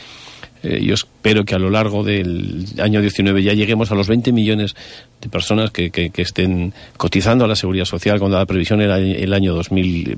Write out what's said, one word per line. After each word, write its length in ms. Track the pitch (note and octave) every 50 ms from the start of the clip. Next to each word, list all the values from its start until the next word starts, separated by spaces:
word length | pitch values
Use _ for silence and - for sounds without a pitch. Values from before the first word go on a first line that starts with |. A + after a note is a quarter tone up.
| - - - - - - - - - - - - -
Eh, 160 | D#3 - - G2
yo 100 | G#2 G2+
espero 500 | - - _ _ _ - A2 G#2+ G#2 G2+
que 120 | G2+ G2
a 20 | F#2
lo 120 | F#2 F#2
largo 340 | G#2 G#2+ A2 G#2 G2+ G2+ G#2+
del 600 | G2+ G2+ G2+ F#2 F2 F2 E2+ F#2+ F#2+ F#2 E2 F#2 G#2 - -
año 200 | G2+ G#2+ G#2+ G#2
diecinueve 420 | G#2 G2+ - - G2 G2 G2 G2 F#2+
ya 100 | G2+ G#2
lleguemos 380 | G#2+ G#2+ G2+ A2+ G#2+ A2+ A2
a 60 | A2
los 100 | G2 G2
veinte 240 | G2 A2+ A#2+ A2+ C3
millones 460 | A#2+ A2+ G#2+ G#2+ A2 G#2+ G#2 F2+ - - - - - - - _ _ _
de 80 | - G#2+
personas 440 | - F#2 F2+ - G#2 A2 A2 G#2+ -
que, 180 | - F2 E2+
que, 200 | - F2+ E2+ E2
que 120 | - - F2
estén 500 | - - - F#2 F#2 F#2 F2+ F2 F#2+ - - - - -
cotizando 480 | - - D#2+ - F#2+ F#2 A2+ A#2 B2+ A#2+
a 40 | G#2+
la 80 | A2
Seguridad 280 | - - F#2 F#2+ F#2+ F2+
Social, 360 | - - F2+ - G2+ G#2 G2+
cuando 180 | G2 G2 G2 F#2
la 80 | G2
previsión 340 | - F#2+ F#2 E2+ - G#2+ G#2
era 200 | G#2 G2+ F#2+ F#2+
el 320 | F#2+ F#2+ F#2+ - F#2+ F#2+ G2
año 220 | G2+ G2 F#2+ E2+
dos 180 | E2 E2+ - F#2+
mil 440 | F#2+ F#2 F#2 F2 E2+ - - -